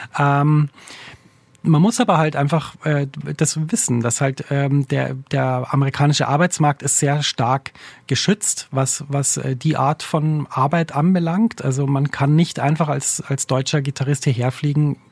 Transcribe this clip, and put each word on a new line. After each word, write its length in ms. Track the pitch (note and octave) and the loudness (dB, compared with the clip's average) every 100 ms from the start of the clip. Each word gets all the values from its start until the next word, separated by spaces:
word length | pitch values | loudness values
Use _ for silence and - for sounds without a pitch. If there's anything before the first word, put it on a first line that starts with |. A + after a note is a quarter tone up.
| - - | -8 0
Ähm, 520 | C#3+ C#3+ D3 D3+ D3 - - - - - _ _ _ _ | 2 4 4 4 2 -4 -20 -20 -20 -20 _ _ _ _
man 200 | - D3+ | 2 4
muss 180 | G3 A#3 | 4 2
aber 160 | A3+ E3 | 2 4
halt 200 | D#3 C#3+ | 2 0
einfach, 380 | C#3+ D#3+ - - | 0 0 -2 -6
äh, 240 | D#3 D3 C#3+ C#3+ C#3+ D3+ | -2 0 -2 -6 -8 -2
das 340 | D#3 D#3 D#3+ | -2 -2 -2
wissen, 300 | A#3 - A#2+ | -2 0 0
dass 220 | A#2 - | 0 0
halt, 240 | C#3 C3+ - | -2 -4 -4
ähm, 400 | C#3 C#3 C#3+ C#3 | -2 2 0 0
der, 240 | C#3 C3 C3 C3+ | -2 -2 -6 -4
der 360 | C#3 C3 B2+ B2 | -2 0 -2 -2
amerikanische 540 | C#3 C#3 - D3 D3 B2 | 0 0 2 2 2 0
Arbeitsmarkt 560 | D3 F3 - D3+ C#3+ | 2 2 2 0 0
ist 160 | C#3+ - | -2 0
sehr 240 | C#3 D3 | 0 0
stark 500 | C#3+ - A#2 C3+ - - - - - | -2 -2 0 0 -4 -16 -20 -20 -4
geschützt, 600 | C3 - G#3 - - - | 0 2 0 -2 -4 -4
was, 340 | C3 C3 - C#3+ | -2 -2 -4 -4
was, 280 | C#3 C#3 C#3 | -2 -2 -2
äh, 200 | C3 C3 | -4 -2
die 200 | D#3 C3+ | 0 2
Art 260 | C3+ D#3 | 0 0
von 440 | - D#3+ D#3 D3+ C#3 | -2 0 0 -2 -2
Arbeit 460 | - D3 E3+ E3 | -2 2 2 0
anbelangt. 680 | C#3 E3+ F3+ E3 F3+ A3+ - | 0 2 2 2 0 0 0
Also 240 | C#3 C3 C#3 | -2 0 0
man 240 | C#3 C#3+ | 0 0
kann 240 | - C#3 | 0 4
nicht 240 | D3+ E3 - | 4 2 0
einfach 300 | C3+ D#3 D3+ | 0 2 0
als, 320 | C#3 - - | 0 -4 -6
als 260 | - C#3 - | -4 -4 -2
deutscher 360 | C3 C3+ D3+ | -2 0 -2
Gitarrist 420 | C#3 - C3+ C#3+ | -2 -4 -2 0
hierher 280 | - B2 B2 | 0 0 -2
fliegen 440 | - D3 D3 D3 C3+ _ | -2 -2 0 0 -2 _